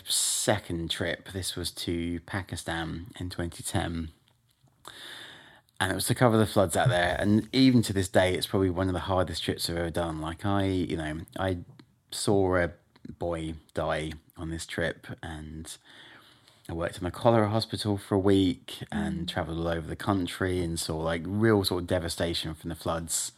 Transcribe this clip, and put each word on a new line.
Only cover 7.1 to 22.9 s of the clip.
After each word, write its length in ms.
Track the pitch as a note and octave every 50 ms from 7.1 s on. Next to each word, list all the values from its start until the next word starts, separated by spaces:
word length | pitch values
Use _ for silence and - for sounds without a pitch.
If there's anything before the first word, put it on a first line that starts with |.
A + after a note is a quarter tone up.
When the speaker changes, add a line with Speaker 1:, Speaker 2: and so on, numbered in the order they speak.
| F2 -
Speaker 1:
And 280 | - G2+ G#2 A2 A2 - -
even 280 | B2+ C3 C3 B2+ A#2+ G#2+
to 100 | - G2
this 160 | G2 F#2 -
day, 260 | - G#2 F#2 F#2 F#2
it's 120 | - - -
probably 220 | - G2+ G2 F#2
one 180 | E2+ F2 F#2+ F#2+
of 60 | F2+
the 80 | F2
hardest 420 | - - F#2+ F#2 F2+ E2 F2 - -
trips 260 | - F#2 - - -
I've 80 | E2+ E2+
ever 120 | E2+ E2+
done. 300 | E2 F2 E2+ D#2+ D#2+ D#2
Like, 260 | D#2 D#2 D#2+ - -
I, 200 | G2+ G2+ G2+ G2
you 320 | F#2+ F#2+ F#2 E2+ - - E2
know, 220 | D#2 D2+ D#2 D#2+ F2 - - -
I 200 | F#2+ F#2+ F#2 F2 - - - - - _ _ _ _ _
saw 460 | - - - A#2+ G#2 G2 F#2+ F#2 F#2 F2+
a 140 | F2 E2 E2 - _ _ _ _ _ - - -
boy 340 | F2 E2+ E2+ E2 D#2+ D#2 D#2+ D#2 - - _
die 380 | - D#2 D#2 D#2+ D#2 D#2 D#2+ D#2+ D#2+ - _ _ -
on 120 | E2+ D#2+
this 160 | E2 D#2+ -
trip, 420 | - - - E2+ D#2 - - - - - -
and 540 | - E2+ D#2+ D#2 D#2 D#2 D#2 D#2 E2 - - - _ - - - - - - - - - - _ _ - _ _ _ -
I 40 | E2
worked 240 | E2 E2+ - - -
in 60 | F2+
a 60 | E2+
cholera 380 | - - - A#2+ A#2 A2+ G#2+ G2+
hospital 480 | G#2+ A2+ G#2+ - - F#2+ - G#2+ G2+ G2
for 180 | - - G#2
a 40 | G2
week 600 | F#2 G2+ G2 G2 F#2+ F2+ - - - - - - - -
and 300 | - - G2+ G2 - E2
Speaker 2:
Mm. 60 | E2+ F2
Speaker 1:
travelled 320 | - F#2 E2+ D#2+ E2 E2
all 80 | E2 E2+
over 180 | E2 E2+ D#2 D#2+
the 80 | E2+
country 680 | - - - G2 G2 F2+ F2 - - F#2+ F2+ F2+ F2+ F2
and 140 | E2 E2 E2
saw, 180 | - - E2 D#2
like, 240 | D#2+ D#2+ E2 E2+ D#2+
real 380 | F2+ G2 G#2 A2 A2+ A2 G#2 F#2+
sort 200 | - F#2 F2+ F2
of 40 | E2+
devastation 640 | F#2+ F2+ E2+ E2+ - - F2+ E2+ E2+ - - E2 D#2+
from 140 | - - -
the 60 | D#2+
floods. 560 | D#2+ - F2+